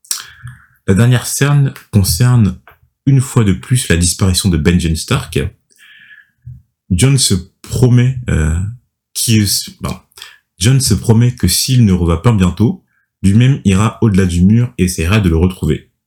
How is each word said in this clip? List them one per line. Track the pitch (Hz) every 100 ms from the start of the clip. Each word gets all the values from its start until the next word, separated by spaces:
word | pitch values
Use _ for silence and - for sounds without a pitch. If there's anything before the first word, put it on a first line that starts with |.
| _ - - - - - _ _ -
La |
dernière | 95 120 123 -
scène | - 143 143 135 - _
concerne | 104 92 82 123 120 98 - - _ _ _ 139
une | 135
fois | 127 123
de | 101
plus | 90 - 123 -
la | 85
disparition | 87 - 95 92 98
de | 80
Benjen | 80 87 82
Stark. | 78 - 151 - 76 67 - _ _ - - - - _ _ - - _ _ _
Jon | 92 131 135
se | - 95 - _
promet, | - - 123 120 127 127 120
euh, | 80 78 82 98 123 _ _ _
qu'il | - 120 110 98
se, | - - -
non. | 90 90 _ - - _ _ _
Jon | 101 135
se | -
promet | - - 113 123
que | 123 90
s'il | - - 127
ne | 107
revient | 90 85 82
pas | 120
bientôt, | 104 90 87 117 - _ _ _ _
lui-même | 95 110 131 139
ira | 101 95 110 -
au-delà | 117 98 92
du | 87
mur | 92 117 123 -
et |
essaiera | 90 - 82 110
de | 92
le | 80
retrouver. « | 92 - 78 69 - _